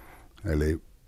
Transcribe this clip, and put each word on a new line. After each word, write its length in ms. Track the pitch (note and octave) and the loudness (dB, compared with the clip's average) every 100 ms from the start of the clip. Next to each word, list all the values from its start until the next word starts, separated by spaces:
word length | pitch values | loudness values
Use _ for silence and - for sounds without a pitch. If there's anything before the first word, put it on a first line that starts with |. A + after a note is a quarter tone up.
| - - - - | -20 -20 -20 -8
Eli 360 | F2+ D2+ D2+ D#2+ - - | -2 2 2 -2 -6 -20